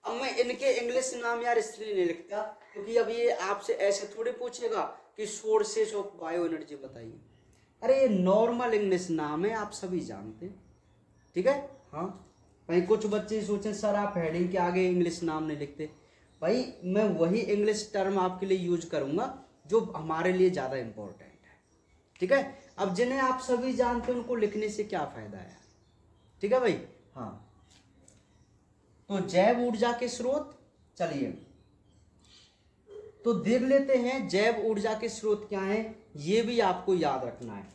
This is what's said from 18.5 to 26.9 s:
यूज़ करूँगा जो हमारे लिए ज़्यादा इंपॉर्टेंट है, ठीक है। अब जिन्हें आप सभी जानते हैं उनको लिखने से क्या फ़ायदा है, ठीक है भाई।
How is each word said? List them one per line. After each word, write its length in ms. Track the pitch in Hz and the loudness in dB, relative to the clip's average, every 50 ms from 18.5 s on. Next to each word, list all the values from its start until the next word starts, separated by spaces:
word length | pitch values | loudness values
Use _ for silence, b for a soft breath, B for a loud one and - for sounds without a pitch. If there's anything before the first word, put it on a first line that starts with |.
| 190 190 | 2 2
यूज़ 300 | 175 175 175 165 - - | 2 0 0 0 -2 -2
करूँगा 420 | - 151 135 139 147 185 240 262 254 B B B B _ _ | -2 -2 -2 0 0 0 -2 -2 -6 B B B B _ _
जो 140 | 147 185 226 196 | 2 2 2 2
हमारे 460 | - - 156 160 160 160 160 170 185 185 | 0 -8 -8 -6 -4 -2 0 2 2 4
लिए 180 | 185 185 185 | 6 4 4
ज़्यादा 260 | 180 156 131 127 135 131 | 4 2 -4 -2 -4 -4
इंपॉर्टेंट 440 | 120 113 104 107 104 95 87 - - | -6 -6 -10 -12 -12 -14 -14 -18 -20
है, 340 | - _ _ _ - - _ _ _ _ _ _ _ _ _ _ _ _ - | -20 _ _ _ -20 -20 _ _ _ _ _ _ _ _ _ _ _ _ -6
ठीक 120 | 180 185 262 | 2 4 4
है। 240 | 277 - - B B B B B - | 4 4 0 B B B B B -4
अब 160 | - 196 180 | -2 -2 2
जिन्हें 240 | 180 240 247 262 269 | 2 2 2 2 2
आप 200 | 269 254 247 240 - | 2 2 2 0 0
सभी 300 | - 254 233 247 262 254 | 0 0 0 2 0 2
जानते 380 | - 254 240 247 233 - - 247 | 2 2 2 2 0 0 -2 -2
हैं 60 | 240 | -2
उनको 160 | 226 233 247 | -2 -2 0
लिखने 320 | 233 214 208 208 214 214 214 | 0 0 0 0 -2 -4 -2
से 140 | 208 - 208 | -2 -4 -6
क्या 200 | 208 202 175 147 | -4 -2 -4 -4
फ़ायदा 320 | 139 - 117 107 104 101 95 | -4 -6 -12 -14 -12 -14 -14
है, 180 | 90 - - - _ _ _ _ _ _ _ _ _ _ _ _ _ _ _ _ - | -16 -18 -20 -20 _ _ _ _ _ _ _ _ _ _ _ _ _ _ _ _ 0
ठीक 100 | 208 233 | 2 2
है 80 | 254 | 4
भाई। 200 | 247 220 160 - - - | 4 4 2 0 -4 -12